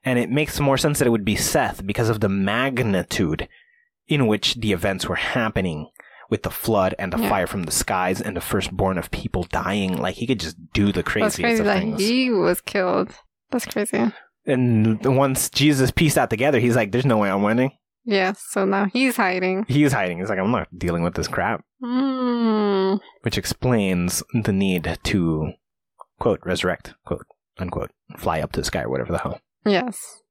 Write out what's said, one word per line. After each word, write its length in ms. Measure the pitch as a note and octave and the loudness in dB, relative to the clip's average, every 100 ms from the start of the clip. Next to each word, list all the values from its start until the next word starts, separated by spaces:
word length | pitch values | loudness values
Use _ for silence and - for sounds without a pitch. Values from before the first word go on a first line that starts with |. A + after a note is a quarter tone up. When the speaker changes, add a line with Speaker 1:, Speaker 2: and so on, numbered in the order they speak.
Speaker 1:
And 140 | C3+ B2 | 2 0
it 140 | G#2 | 2
makes 280 | C#3 D3+ - | 0 0 0
more 180 | C#3+ C3+ | 2 2
sense 200 | D3+ D3 | 2 2
that 80 | B2 | 2
it 40 | |
would 140 | A2+ G2+ | 2 2
be 100 | G2+ | 0
Seth 500 | - D3+ A2 - G2 | 2 0 0 -4 -4
because 240 | G#2 A2+ | 0 0
of 100 | G#2+ | 2
the 100 | G#2 | 0
magnitude 1160 | G2 G2 A2 C3+ B2+ A#2 F#2+ F2 - E3+ D#3 - _ _ _ _ _ _ | 2 2 2 0 0 0 0 0 -2 0 -2 -6 _ _ _ _ _ _
in 180 | D3+ A#2 | 2 2
which 300 | G#2+ - B2 | 2 0 -2
the 160 | A2 | 0
events 340 | F2+ G2+ F#2+ - | 0 0 -2 -4
were 80 | F2 | -4
happening 760 | - B2+ A2 - F#2+ D2+ D2+ _ - - - | -2 -2 -2 0 -2 -4 -10 _ -20 -20 -6
with 100 | G#2+ | -4
the 60 | F2+ | -4
flood 460 | - - G#2+ F#2 - | -6 0 2 2 0
and 160 | F#2+ | -4
the 60 | A2+ | -2
Speaker 2:
Yeah. 100 | A2+ | 0
Speaker 1:
fire 180 | G2+ F2 | 0 -2
from 160 | G2+ | -4
the 80 | E2 | -4
skies 480 | - - F#2+ F#2 F#2+ | -4 -2 -2 0 -2
and 140 | G#2 F2 | -4 -8
the 60 | |
firstborn 560 | - G2+ - F#2 F#2+ F#2 | -4 -2 -2 -2 0 -2
of 140 | - | -4
people 320 | - - F#2 F2 | -8 -4 -6 -4
dying. 460 | F#2 F2+ G2+ F#2+ F2+ | -4 -2 -2 -2 -2
Like, 180 | F#2 - | -4 -4
he 100 | A#2+ | -4
could 140 | A#2 | -4
just 160 | E2 - - | -4 -12 -8
do 140 | - G2+ | 0 2
the 60 | F#2 | 2
Speaker 2:
That's 40 | - | -2
Speaker 1:
craziest 300 | G#3+ G#3+ - | -2 -2 0
Speaker 2:
crazy 180 | A#3+ A3+ | 0 2
Speaker 1:
of 60 | G#3 | 2
Speaker 2:
that 140 | F#3+ | 0
Speaker 1:
things. 220 | G#3 A3 | -2 -2
Speaker 2:
he 300 | G3+ B3+ B3+ | 0 2 2
was 280 | G#3+ E3+ F3+ | 2 2 0
killed. 480 | - G#3 F#3 F#3 F#3+ - _ _ _ | -2 -2 0 0 -2 -8 _ _ _
That's 140 | B3 - | -6 -4
crazy. 460 | A3 G#3 - A#3 - - _ - | -4 -2 0 0 -2 -20 _ -2
Speaker 1:
And 580 | C3 B2 A2 A2 A2 C3+ | 2 4 4 4 2 2
once 440 | C3 C#3 C3 - | 2 2 0 -2
Jesus 400 | - D3 C#3 B2+ | 2 2 4 2
pieced 240 | - E3 D3+ | 4 2 4
that 160 | B2+ | 0
together, 280 | G#2+ C3 C3+ | 0 2 4
he's 160 | B2 A#2+ | 4 2
like, 160 | G#2+ | 2
"There's 140 | A#2+ C3 | 0 2
no 120 | A2 | 2
way 120 | G2+ | 2
I'm 140 | G2 | 2
winning." 280 | G#2 A2 B2+ _ _ _ A#3+ | 2 2 0 _ _ _ -2
Speaker 2:
Yeah, 280 | G3 F#3 G3+ - | 0 0 -4 -6
so 160 | G#3 G3 | -2 0
now 200 | G3 G3+ | 0 0
he's 240 | B3 C4 A#3 | 0 0 2
hiding. 500 | G3 F#3 F#3 F#3+ A3 | 0 0 0 -2 0
Speaker 1:
He's 240 | B2+ D3 | 4 4
hiding. 260 | B2+ F#2 F2 | 4 0 -2
He's 120 | G2 | -2
like, 100 | F#2+ | 0
"I'm 100 | F#2+ | 0
not 180 | A#2+ D2+ F2+ | 0 -2 -4
dealing 280 | F2 E2+ | -2 0
with 100 | E2+ | 0
this 140 | F2 F2 | -2 -4
crap." 360 | - F#2 A2+ _ _ | -2 -2 -4 _ _
Speaker 2:
Mm. 1160 | B3 B3+ C4+ C4 B3 A#3+ A3+ G#3+ G#3 G3 F#3+ G3 - _ | -4 0 0 0 -2 2 2 2 2 2 2 0 -4 _
Speaker 1:
Which 160 | A#2 G2+ | -4 -2
explains 840 | - - B2+ A#2 G2 F#2 F2 - - | -4 -2 2 2 2 0 0 -4 -2
the 180 | A#2+ G#2 | -2 0
need 460 | G2 G2 F2+ D#2+ E2+ | 2 2 0 -2 -6
to, 480 | - G2+ E2 D#2 D2+ - _ _ _ _ - _ | -2 0 2 0 -4 -8 _ _ _ _ -20 _
quote, 200 | B2 F#2+ | 0 0
resurrect, 520 | F2+ F2 F#2 E2+ - - - | -2 -2 -2 -4 -10 -20 -10
quote, 200 | - - _ _ - | -10 -10 _ _ -10
unquote, 320 | F2+ - - _ _ - | -8 -8 -10 _ _ -6
fly 240 | - D#2+ | -4 -2
up 100 | D2+ | -4
to 80 | - | -4
the 40 | - | -4
sky 160 | E2+ | -4
or 80 | A#1 | -4
whatever 220 | C2 A#1+ | -4 -2
the 80 | F2 | -4
hell. 200 | - - _ _ | -4 -10 _ _
Speaker 2:
Yes. 580 | G#3+ F#3+ B3+ - - - _ | 0 0 -2 -10 -18 -20 _